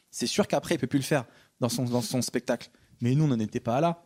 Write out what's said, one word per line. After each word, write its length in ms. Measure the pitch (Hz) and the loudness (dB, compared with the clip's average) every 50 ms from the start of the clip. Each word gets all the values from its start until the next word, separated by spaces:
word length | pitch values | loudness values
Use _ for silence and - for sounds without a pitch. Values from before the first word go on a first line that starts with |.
| _ _ | _ _
c'est 160 | - - 120 | -8 -6 -4
sûr 220 | 117 - - 196 - | -2 0 0 0 2
qu'après, 280 | - 143 - - 175 | 0 -2 0 0 -2
il 20 | 147 | -2
peut 80 | - | 0
plus 120 | 127 - 139 | 0 0 0
le 60 | 131 | 0
faire 220 | - 156 139 117 - - - _ _ _ - | 2 0 0 -2 -4 -12 -20 _ _ _ -2
dans 80 | 127 120 | -2 -2
son, 160 | - - 127 | 0 0 -2
dans 180 | 120 120 120 | 0 0 0
son 200 | 113 - - 127 | -2 0 -2 -2
spectacle. 480 | 120 - - 123 - - 123 - - - _ _ _ _ _ - | -2 0 -2 -2 -2 -2 -4 -4 -4 -12 _ _ _ _ _ -2
Mais 140 | 120 120 127 | 0 2 4
nous, 100 | 151 156 | 4 4
on 40 | 147 | 4
n'en 100 | 131 113 | 2 0
était 220 | 110 101 - 123 | 0 -2 -4 -4
pas 200 | - 120 113 135 | -2 0 0 2
là. 220 | 160 170 165 - - | 2 0 0 -2 -8